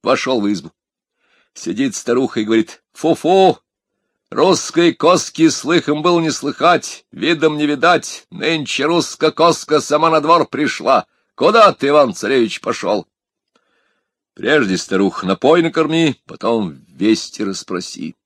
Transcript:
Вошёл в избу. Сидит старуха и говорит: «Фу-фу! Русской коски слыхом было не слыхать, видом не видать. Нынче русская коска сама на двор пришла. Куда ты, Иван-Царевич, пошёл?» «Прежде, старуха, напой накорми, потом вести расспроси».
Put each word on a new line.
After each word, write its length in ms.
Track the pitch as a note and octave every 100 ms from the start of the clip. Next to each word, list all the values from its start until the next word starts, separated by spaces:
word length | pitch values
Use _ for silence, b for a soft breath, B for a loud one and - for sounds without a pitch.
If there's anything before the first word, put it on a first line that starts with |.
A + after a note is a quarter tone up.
Вошёл 380 | - B2+ C3+ B2+
в 100 | G2+
избу. 220 | G2 C#2 _ _ _ _ _ _ _ _
Сидит 420 | - - G#2 C3+ -
старуха 460 | - B2 C3 A#2
и 20 |
говорит: 400 | G#2+ A2+ G#2+ - _
«Фу-фу! 680 | - D#3 E3 D#3+ F#3+ F#3+ - _ _ _ _ _ _ _
Русской 600 | - E3+ E3+ - E3 E3+
коски 580 | - D#3 F3+ - - D#3+
слыхом 520 | - C#3 E3+ C#3+ D3+
было 180 | E3 F3
не 120 | D#3+
слыхать, 720 | - C#3+ - D#3+ E3 - - _
видом 460 | F2 B2+ E3 D#3 D3+
не 100 | D3
видать. 580 | C#3+ E3 E3 - - _
Нынче 540 | E3+ D3+ D#3+ C#3+ - C#3+
русская 460 | E3+ D3 - D#3+
коска 480 | - E3+ D#3 - D3+
сама 300 | - D3+ D#3+
на 100 | D#3
двор 280 | D3+ E3+ C#3
пришла. 580 | B2+ D3 - - B2 - _ _ -
Куда 360 | E3 A3+ G#3
ты, 180 | C#3 C#3
Иван-Царевич, 720 | D3 C3 F#2 G#2+ C3 A2 -
пошёл?» 480 | - A#2 F#2 G#2 - _ _ _ _ _ _ _ _ _ _ _ _
«Прежде, 440 | - A#2+ D3 G#2 F#2
старуха, 480 | - F#2+ G2 - F#2+
напой 340 | F#2+ C3 F3
накорми, 580 | E3 D#3+ D3+ D#3+ D#3+ - _
потом 580 | D#2 A2 A#2 F#2 C#2 _
вести 540 | C2 G2+ A2 - -
расспроси». 720 | G2 F#2+ - F2+ - - D#2+ -